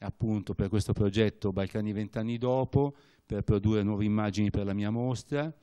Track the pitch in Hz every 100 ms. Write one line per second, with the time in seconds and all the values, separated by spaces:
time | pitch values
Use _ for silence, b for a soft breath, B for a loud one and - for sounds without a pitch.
0 | 101 - 113 107 95 95 98 104 - 98
1 | 104 101 104 - 101 95 95 110 107 104
2 | 101 113 113 120 123 131 127 139 143 b
3 | b b - 104 - 104 104 107 101 104
4 | 107 107 104 98 104 104 98 101 104 117
5 | 127 117 - 143 160 b